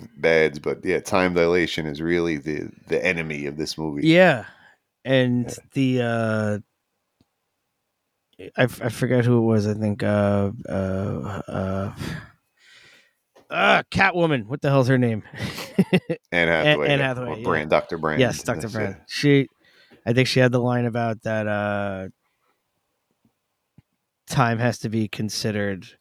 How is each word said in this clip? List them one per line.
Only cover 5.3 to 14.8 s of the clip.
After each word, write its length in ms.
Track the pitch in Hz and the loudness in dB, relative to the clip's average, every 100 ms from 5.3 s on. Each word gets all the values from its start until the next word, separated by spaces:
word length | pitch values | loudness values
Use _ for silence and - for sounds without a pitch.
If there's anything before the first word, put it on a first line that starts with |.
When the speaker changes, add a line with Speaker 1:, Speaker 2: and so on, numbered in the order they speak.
| 123 120 | 0 -2
Speaker 1:
Yeah. 60 | - - | -8 -8
Speaker 2:
the, 280 | 143 131 127 | -2 0 0
uh, 580 | 117 117 110 110 107 104 - _ _ _ _ _ _ _ _ _ _ _ _ _ _ _ _ - 95 - | 0 -2 -2 -2 -2 -4 -8 _ _ _ _ _ _ _ _ _ _ _ _ _ _ _ _ -20 -10 -2
I 60 | |
f-, 180 | 127 - | -2 -2
I 80 | 123 | -6
forget 360 | 110 123 123 120 | -4 0 2 4
who 120 | 120 | 4
it 40 | |
was. 260 | 113 110 104 | 4 2 2
I 60 | |
think, 300 | 104 107 101 | 0 -2 -2
uh, 480 | 107 104 101 101 101 120 - | 0 2 2 2 0 -4 -8
uh, 720 | 95 95 95 101 95 - 98 - | -4 -4 -4 -4 -6 -6 -10 -8
uh, 460 | 95 95 95 101 - - - - _ _ _ _ - - _ _ _ _ _ - | -6 -4 -4 -6 -8 -10 -10 -14 _ _ _ _ -20 -20 _ _ _ _ _ -8
uh, 340 | 156 202 185 - | 0 2 2 2
Catwoman. 540 | 180 196 180 170 139 104 | 2 2 4 2 0 -2
What 160 | 139 | -4
the 80 | 147 | 2
hell's 180 | 139 | 4